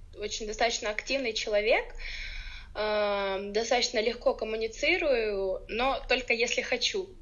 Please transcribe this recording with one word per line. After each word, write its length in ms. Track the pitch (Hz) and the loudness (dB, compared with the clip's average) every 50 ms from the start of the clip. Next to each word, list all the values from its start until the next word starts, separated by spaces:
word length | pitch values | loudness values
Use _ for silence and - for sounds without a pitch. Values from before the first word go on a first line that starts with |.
| - - - - | -18 -18 -10 -8
очень 280 | 208 208 - - 226 | -6 -6 -4 -4 -4
достаточно 440 | 208 214 - 233 233 233 - 247 208 | -6 -2 0 2 2 2 0 -2 -2
активный 420 | 208 - - - 262 269 262 226 214 | -2 -4 -2 -2 -2 0 0 0 -2
человек, 500 | - - 226 208 208 208 220 294 415 494 - - - - - - - - - - - - - - - - - - | -2 -2 2 2 2 4 4 4 4 2 -2 -8 -10 -8 -8 -6 -6 -8 -8 -8 -8 -8 -10 -10 -12 -14 -10 -6
эм, 800 | - 214 214 214 214 208 202 202 202 196 196 190 190 202 202 202 | -4 -2 0 2 2 2 2 2 0 0 0 -2 -2 -4 -2 -2
достаточно 480 | 214 233 - 254 247 240 - - 226 | -2 2 4 4 4 4 2 2 2
легко 340 | 214 233 233 - - 269 240 | 2 2 0 2 2 2 2
коммуницирую, 1300 | - 226 220 220 220 220 226 - - 285 302 349 370 370 294 262 233 220 214 202 196 196 190 185 - - - | 2 0 -2 -2 -2 -2 -2 -2 0 2 4 4 4 4 4 4 4 2 2 0 0 0 0 -2 -2 -4 -6
но 320 | 202 226 247 269 254 - - - | -2 0 2 2 0 0 0 0
только 240 | - 254 247 - 240 | 0 0 2 0 2
если 280 | 226 233 233 - 262 - | 2 2 2 2 0 0
хочу. 480 | - 262 240 - - - 196 185 - - - | 0 -2 0 0 0 0 -2 -4 -4 -10 -16